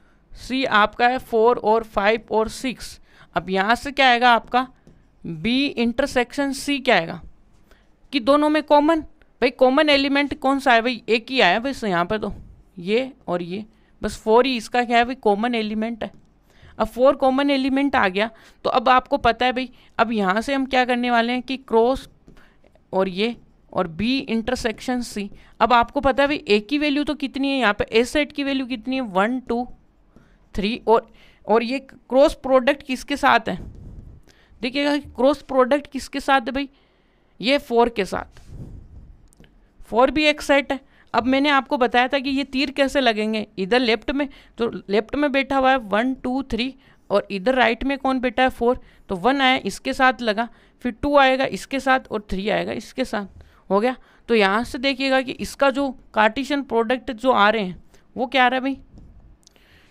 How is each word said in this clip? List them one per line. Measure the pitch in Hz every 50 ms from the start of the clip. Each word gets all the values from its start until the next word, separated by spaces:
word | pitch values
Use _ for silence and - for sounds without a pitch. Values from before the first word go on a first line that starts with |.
| _ _ _ _ _ _
सी | - - - - 254 269 269
आपका | - 214 208 214 208 - - 240
है | 240 254 254
फ़ोर | - - 233 220 220 233 - -
और | - 208 226 226 220
फ़ाइव | 214 - 214 196 214 226 226 - -
और | 208 220 220 226
सिक्स। | - - - 254 - - - - - - - _ _ - - _ -
अब | 180 170 185
यहाँ | 190 190 196 214 240
से | - - 285
क्या | 269 277 269 254
आएगा | 240 233 247 247
आपका, | 233 220 - - 233 - 254 - - _ _ - - - _ _ _ _ -
बी | 165 165 156 165 226 247 269 285
इंटरसेक्शन | 277 - - 233 240 233 - 285 - - 254 240 240 - 285 277 277 262
सी | - - 285 285 269
क्या | - 247 214
आएगा | 175 165 165 156 160 - - - _ _ _ _ _ _ _ - _ _ _ _ _ _ _ 262
कि | 277
दोनों | 214 269 285 294 302 302
में | 302 302 294
कॉमन, | - 294 294 294 320 330 311
भाई | - - - _ _ _ _ _ 240 269
कॉमन | - - 254 254 262 302 311 302
एलिमेंट | 285 277 277 277 277 285 285 269 294 -
कौन | - 262 277 269
सा | - 269 233
है | 226
भाई, | 220 254 240 - - -
एक | 226 240 226 -
ही | 269 254
आया | 202 175 185 233
बस | 233 277 262 - 226
यहाँ | 202 175 170 175
पे, | - 220
तो | 208 214 202 - - - - - - _ _ _ 185
ये | 170 190 214 254 262 262 - _ _
और | 175 175 175
ये, | 180 170 180 214 214 - _ _ _ _ _ _
बस | - 208 -
फ़ोर | - - 220 220 247 247
ही | 269 254
इसका | 226 208 - - 247 247
क्या | 226 240
है | 233 240
भाई, | 240 262
कॉमन | - - 214 202 202 226 247 240
एलिमेंट | 226 214 208 220 220 220 233 233 214 220
है। | 202 - - _ _ _ _ _ _ _ _ - - - -
अब | 220
फ़ोर | 220 - 233 254 277 294
कॉमन | - 277 262 262 277 285 285
एलिमेंट | 277 262 262 277 269 269 285 277 277
आ | 240 202
गया, | 190 180 202 220 226 - - - - _ _ -
तो | -
अब | - 254 220 262
आपको | 254 254 262 - 277 -
पता | - 233 226 233 247
है | 254 233
भाई, | 254 262 247 - _ _ _ _
अब | - 226 220
यहाँ | 233 208 196 185 190 226
से | - 285 277
हम | 269 262
क्या | 269 262 254 247
करने | 240 247 240 247 247
वाले | 240 226 233 240 254
हैं | 254
कि | - - 262 262
क्रॉस | - - 226 226 226 254 269 254 - - _ _ _ - - - - _ _ _ _ _ _ _ _ _ -
और | 190 190 190
ये | 175 190 214 240 220 - - _ _ _ _ _ -
और | - 185 170
बी | 156 170 208 247 262 269
इंटरसेक्शन | - - 226 226 214 247 247 - - 220 214 - - 254 247 247 226
सी। | - - 208 196 202 - - - - _ -
अब | 339 220 247
आपको | 233 240 - - 285
पता | - 269 220 277 277
है |
भाई, | 277 302 -
ए | - 302 208 214
की | 208 - 294
वैल्यू | 285 302 302 269 294 294
तो | 311 285
कितनी | 302 277 - - 269 277 277
है | 277
यहाँ | 262 233 208 208
पे, | - -
ए | - - 226 247
सेट | 240 - 302 294 294
की | - 285 277
वैल्यू | 277 277 262 262
कितनी | 233 254 214 - 254 262
है, | 262
वन, | 247 208 175 185 202 233 254 254
टू, | 254 - 226 240 247 - - - _ _ _ _ _ _ _ - _ _ _ _ _ _ -
थ्री, | 214 202 214 247 - -
और, | - 123 - - - - _ - - _ _ _
और | - 208 233 240
ये | 220 269 269
क्रॉस | 269 - - - _ - 247 269 294 320 -
प्रोडक्ट | - - 262 262 254 233 269 302 294 -
किसके | - 254 247 - - 285
साथ | - 277 254 233 226 226 202
है, | 180 - - - - - - - - - - - - - - - _ _ _ _ - _
देखिएगा | 233 247 233 285 285 285 294 285 - - -
क्रॉस | 220 254 285 294 - -
प्रोडक्ट | - 262 262 254 233 294 294 285
किसके | - - 254 - - - 277
साथ | - 294 269 269
है | 220 269
भाई, | 240 277 285 - _ _ _ _ _ _ _ _ _ _ _ _ _ -
ये | 180 240 - -
फ़ोर | - - 240 233 233 226
के | 233 208 185
साथ, | - 190 185 - - - - - - - - - - - - - - - - - - - - - _ _ - - _ _ _ _ _ _ -
फ़ोर | - - 208 226 262 285
भी | 247 302 302
एक | 294 294 294
सेट | - - 277 285 240 -
है। | 269 254 - _ _ _ _ _ -
अब | 240 220
मैंने | 262 269 277 285 302
आपको | 285 269 - - 294
बताया | 240 247 233 254 240 254
था | 247 285 277
कि | 247 285
ये | 269 277 277
तीर | 277 - 254 294 285
कैसे | - 294 277 262 277 277
लगेंगे, | 254 233 214 214 214 220 220 214 208 - _
इधर | 185 190 180 240 254
लेफ्ट | 254 220 233 226 - 311
में, | 269 285 285 277 - - - _ _
तो | - 233 - - 180 - -
लेफ्ट | 196 208 214 - -
में | 285 294 285
बैठा | 254 277 269 269 277
हुआ | 269 262 262
है | 269 262
वन, | 220 190 202 214 247 262 262
टू, | - - 254 254 277 269
थ्री, | 269 233 214 247 269 262 - _ _ _ _ _ -
और | 190 208 - -
इधर | 196 190 185 254 262
राइट | 262 226 226 233 - -
में | 269 277
कौन | 269 - 262 262 247
बैठा | 247 254 - 254 262
है, | 254
फ़ोर, | - - 233 240 262 254 - - _ _ _ -
तो | 196
वन | 170 185 254 285 277
आया | 262 254 262 - -
इसके | 196 - - - 269 262
साथ | 269 262 254 254 -
लगा, | 240 220 196 220 240 226 - _ _ _ _ _ -
फिर | 240 214
टू | - - 294 294
आएगा | 277 269 262 262 262 277
इसके | - 196 - - - 277 262
साथ | - 262 262 262 - -
और | - 214 - -
थ्री | 196 190 196 214
आएगा | 175 175 175 214 -
इसके | - - - - 262 254
साथ, | - 226 208 196 - - - - - _ _ _ -
हो | 190 202
गया। | 233 254 247 - - _ _ _ _ -
तो | 233
यहाँ | 220 196 190 202 226 240
से | - - 247
देखिएगा | 254 277 254 240 269 269 262 269
कि | 254 262 -
इसका | - 208 - - - 277 277
जो | 226 277 277 262 262 - - - -
कार्टेशियन | 214 214 220 220 277 254 277 294 277 247
प्रोडक्ट | - 226 226 226 220 262 247 262 277 240
जो | 214 254 262
आ | 240 208 202 214
रहे | 220 220 190
हैं | 180 165 - - - _ _ _ _ _
वो | 202 262
क्या | 247 277 262 247
आ |
रहा | 247 262
है | 262 254
भाई, | 277 262 - - - - - - - - - - - - _ _ _ _ _ _ _ _ _ _ _